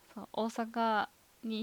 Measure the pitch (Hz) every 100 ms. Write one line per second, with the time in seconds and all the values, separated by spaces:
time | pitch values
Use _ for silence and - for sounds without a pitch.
0 | - 214 - - 220 - 226 233 226 214
1 | - - - - 226 220